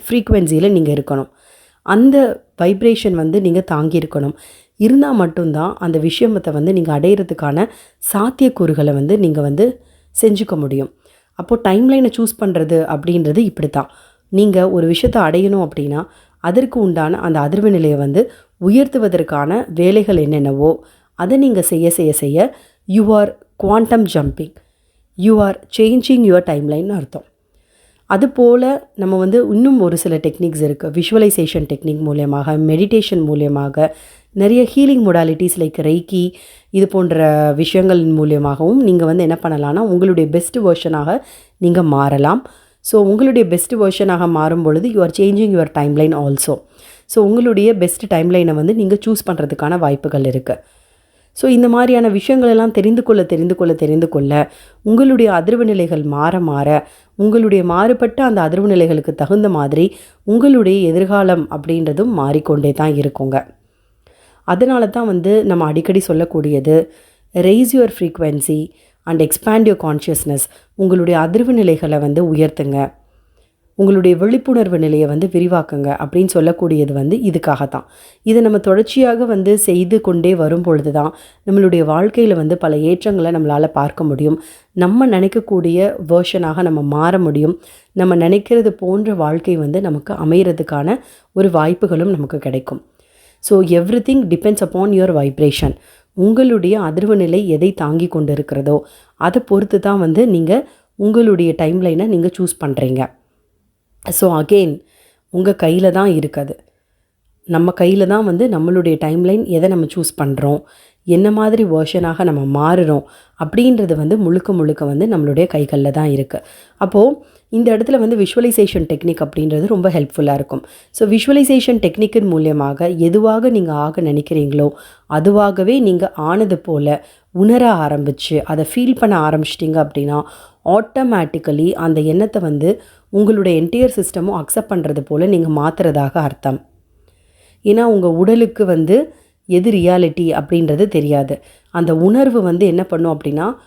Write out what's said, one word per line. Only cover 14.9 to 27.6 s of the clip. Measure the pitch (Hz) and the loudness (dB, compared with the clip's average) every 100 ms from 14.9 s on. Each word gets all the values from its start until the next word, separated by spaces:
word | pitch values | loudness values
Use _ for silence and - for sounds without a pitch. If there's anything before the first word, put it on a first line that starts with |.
| 170 247 233 | 0 0 0
அடையணும் | 165 170 196 196 160 | 0 2 0 0 -4
அப்படின்னா, | - 143 147 180 _ _ _ | -6 -6 -6 -10 _ _ _
அதற்கு | 165 196 262 254 | -4 0 0 0
உண்டான | 196 165 156 185 | -2 0 -2 -2
அந்த | 175 156 | -2 -2
அதிர்வு | 143 196 214 | 0 0 2
நிலையை | 185 156 143 | 2 2 0
வந்து | 139 160 247 - _ - | 0 0 -2 -4 _ -6
உயர்த்துவதற்கான | 185 233 277 269 214 175 160 147 143 208 - | 2 2 2 0 0 -2 -2 -4 -2 -4 -4
வேலைகள் | 165 175 208 202 180 | 0 2 2 2 0
என்னென்னவோ, | 147 151 139 139 151 160 - _ _ | 0 0 0 2 2 0 -4 _ _
அதை | - 180 269 | -8 -2 2
நீங்க | 277 202 | 2 2
செய்ய, | - 165 170 | 0 0 0
செய்ய, | 170 156 | 0 0
செய்ய, | 151 143 151 247 - _ _ - | 0 0 0 0 -2 _ _ -2
you | 196 208 | 0 4
are | 214 208 - _ - | 2 2 -4 _ -6
quantum | 196 214 226 233 208 | 0 0 2 2 0
jumping, | 165 143 131 156 - _ _ _ _ _ - | 0 -2 -6 -12 -14 _ _ _ _ _ -2
you | 196 214 | 2 2
are | 202 - - - | 2 -2 -6 0
changing | 220 247 - 254 | 2 2 2 2
your | 220 180 | 4 4
timeline-னு | 180 147 147 151 190 | 2 -4 -2 -4 -4
அர்த்தம். | 196 135 - - _ _ _ | -6 -8 -14 -18 _ _ _